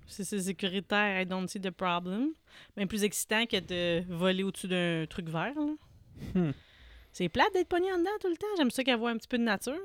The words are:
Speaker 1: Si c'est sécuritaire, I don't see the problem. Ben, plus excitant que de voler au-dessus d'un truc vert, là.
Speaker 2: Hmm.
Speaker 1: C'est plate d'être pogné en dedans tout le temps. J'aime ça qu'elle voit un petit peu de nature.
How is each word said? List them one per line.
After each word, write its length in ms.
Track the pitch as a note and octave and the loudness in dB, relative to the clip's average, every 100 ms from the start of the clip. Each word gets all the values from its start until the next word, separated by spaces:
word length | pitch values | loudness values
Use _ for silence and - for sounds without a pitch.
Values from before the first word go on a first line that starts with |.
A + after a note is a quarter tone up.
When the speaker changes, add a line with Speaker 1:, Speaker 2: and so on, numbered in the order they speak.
| - | -16
Speaker 1:
Si 180 | - | -10
c'est 160 | F#3 G#3 | -4 -2
sécuritaire, 800 | F#3 G3 G3 F#3+ F3+ G#3 G#3 F#3+ | -2 -2 -2 -4 0 2 2 2
I 40 | F#3 | 0
don't 200 | F#3 F#3 | -2 -4
see 120 | G#3 | -4
the 100 | F#3+ | -6
problem. 600 | F3+ F#3 F3 F3+ G3 C#4+ D#4+ _ - - - | -2 0 0 -2 -2 -2 -4 _ -20 -16 -4
Ben, 100 | G3 | -2
plus 160 | G#3+ | 0
excitant 400 | G3+ - - A3 A#3 | 0 0 0 0 2
que 120 | G3+ | 0
de 440 | E3 F3+ F3 E3+ F3+ | -2 0 2 2 0
voler 300 | E3+ F#3 F#3 | 0 2 2
au-dessus 240 | G3 - F#3+ | 0 -4 -2
d'un 380 | F3+ F3 E3 D#3+ | 0 2 0 -2
truc 200 | - E3 | -6 -4
vert, 260 | E3 F#3+ C#4+ | -2 -2 0
là. 180 | D4 D4+ - - - - - | -2 -2 -10 -20 -20 -12 -2
Speaker 2:
Hmm. 160 | F#3 E3 C#3 - - - - - | 2 2 0 -10 -20 -20 -20 -20
Speaker 1:
C'est 160 | - F3 | -4 -2
plate 240 | A#3+ F#4+ | 2 4
d'être 140 | F#4+ E4+ | 4 2
pogné 240 | F4 F#4 | 2 2
en 60 | F#4 | 2
dedans 120 | F4 G#4 | 2 0
tout 80 | F#4+ | -2
le 80 | E4 | -2
temps. 100 | G#4 G4 | -2 2
J'aime 140 | C4 | 2
ça 100 | - | 2
qu'elle 140 | C4 A#3+ | 0 2
voit 120 | A#3 | 0
un 60 | A3+ | -2
petit 120 | - | -2
peu 100 | B3 | 0
de 40 | |
nature. 300 | A#3 G3 - D#4 | 2 0 -2 -6